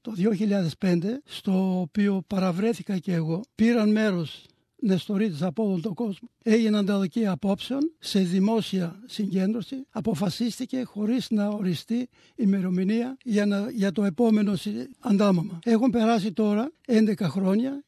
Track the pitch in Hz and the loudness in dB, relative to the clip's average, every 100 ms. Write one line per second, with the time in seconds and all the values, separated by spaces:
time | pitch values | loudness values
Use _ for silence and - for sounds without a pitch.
0 | - 208 202 185 214 202 170 - 190 175 | -8 0 0 2 0 0 -2 -2 0 0
1 | 190 262 _ - - 190 190 185 175 - | 0 -8 _ -8 0 0 2 -2 -2 0
2 | 202 196 - 196 185 170 220 233 185 190 | 0 0 -2 -2 0 0 -2 -2 -4 -4
3 | - 170 160 165 - - 226 240 214 214 | -2 -2 -2 -4 -6 2 2 4 4 4
4 | 220 180 156 - - _ _ _ 214 190 | 2 0 -4 -10 -20 _ _ _ 0 0
5 | - 196 214 147 180 156 214 185 190 165 | 0 -2 -2 -2 -4 -2 -2 -2 -4 -4
6 | 233 196 - _ 233 220 220 208 196 202 | -6 -6 -14 _ 2 4 4 2 2 0
7 | 190 240 214 170 196 196 - 269 311 _ | 0 0 0 0 0 -2 -2 -2 -2 _
8 | - 196 185 185 202 226 - 185 170 190 | -2 0 2 2 2 0 -2 -4 -4 -8
9 | 247 - 202 190 190 226 - 269 277 220 | -14 -6 -2 0 0 -2 -6 -12 -10 -6
10 | 208 170 202 - 233 - 254 262 240 208 | -4 -2 -2 -2 -4 -4 -6 -6 -6 -4
11 | 208 247 - 214 202 208 185 165 - 233 | -2 -2 0 -2 -2 -2 -2 -4 -4 -4
12 | 247 _ _ - 208 196 185 180 190 226 | -4 _ _ -2 0 2 0 0 0 0
13 | 247 269 247 208 208 202 208 233 196 220 | -2 -8 -2 0 2 0 -2 -2 -2 0
14 | 202 156 233 214 202 202 208 214 262 - | -2 2 2 4 2 -2 -4 -8 -10 -10
15 | 240 196 202 180 - 170 233 220 254 233 | 0 4 4 2 0 -6 0 2 4 2
16 | 220 233 208 190 208 208 269 _ - 220 | 2 2 0 0 0 0 -2 _ 0 2
17 | 220 202 175 190 190 202 262 277 | 4 2 -2 0 2 2 0 -6